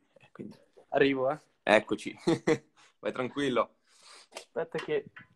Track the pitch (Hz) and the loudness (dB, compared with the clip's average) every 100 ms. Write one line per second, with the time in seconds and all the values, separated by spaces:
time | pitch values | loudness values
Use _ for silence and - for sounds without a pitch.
0 | _ _ _ - 104 - _ _ - - | _ _ _ -18 -18 -18 _ _ -4 2
1 | 139 135 131 151 _ _ - 107 107 107 | 2 2 -2 -4 _ _ 4 4 4 -6
2 | 117 107 - 165 - 147 _ _ _ _ | -8 -6 0 0 2 -2 _ _ _ _
3 | 107 104 123 139 143 117 - _ _ _ | -8 -4 -6 -2 0 0 0 _ _ _
4 | - - - - - - 160 160 - 151 | -20 -20 -18 -18 -12 -8 -6 -6 -4 -4
5 | - - - | -4 -14 -20